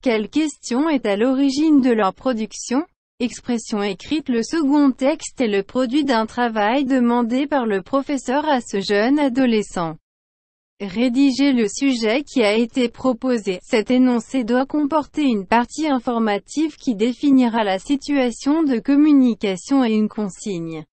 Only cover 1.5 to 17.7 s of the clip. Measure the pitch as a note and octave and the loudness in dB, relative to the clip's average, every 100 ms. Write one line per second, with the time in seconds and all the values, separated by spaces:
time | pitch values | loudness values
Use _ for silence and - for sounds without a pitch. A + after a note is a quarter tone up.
1.5 | C4 D#4+ D4 B3+ A3+ G3 - C4 A#3 A3 | 2 4 4 4 2 0 -2 -4 -4 -6
2.5 | - - A#3+ E4+ _ _ _ A#3+ - - | -10 -6 -4 -4 _ _ _ -6 -6 -6
3.5 | A#3+ - G#3+ G3+ F#3 - D4+ - A#3 A3+ | -6 -4 -4 -4 -6 -6 -6 -2 -4 -2
4.5 | E4 C#4 D4 C#4+ B3 C4 D#4 - - A#3+ | -2 2 4 2 2 0 -2 -6 -4 -2
5.5 | G3+ G3 B3 C4 C4+ C#4 A#3 A3 - A#3+ | 0 -2 -2 -2 0 0 0 0 -2 -2
6.5 | A3 G#3 B3+ C#4 C4 A#3+ A#3+ A#3 B3+ C#4+ | 0 0 0 0 2 2 2 0 -2 -2
7.5 | D4 A3+ G3 F#3+ C4+ C#4 C#4+ - C4 D4+ | -2 0 -4 -2 -4 -2 -6 -2 -2 0
8.5 | C4+ A#3 G3+ F#3+ G3+ A3+ C#4+ C#4+ B3 C4 | -2 -2 -6 -2 0 2 2 0 2 2
9.5 | A3 G3+ - E3 D#3 _ _ _ _ _ | 2 -2 -6 -6 -8 _ _ _ _ _
10.5 | _ _ _ G3+ F#3 B3+ A#3+ C#4 B3 C#4 | _ _ _ -10 -2 0 4 2 4 2
11.5 | B3+ G#3+ - C#4 B3 A3 A#3+ D4 - G#3+ | 2 0 0 -2 0 0 -2 -2 0 2
12.5 | G#3+ A#3 - A#3+ - C4 B3 C4 B3 G3+ | 2 0 0 -2 -2 -4 -2 -2 -2 -2
13.5 | F3+ - A#3 G#3 B3+ B3+ A#3+ - C4+ A3 | -6 -2 -2 2 2 4 2 -2 -6 0
14.5 | B3 C4+ D4+ D4 D#4 C#4+ - C#4+ A3 F#3+ | 0 0 -2 0 -2 -2 -2 0 0 0
15.5 | A3+ A#3+ - D#4 C4 A#3 A#3 A3 G3+ - | 0 0 -4 -2 -2 -2 -2 0 -2 -4
16.5 | - D#4+ - - G3+ A3+ A#3+ D4 C4+ B3 | -4 -4 -4 -6 -2 -2 0 2 4 4
17.5 | A3+ G#3 | 2 0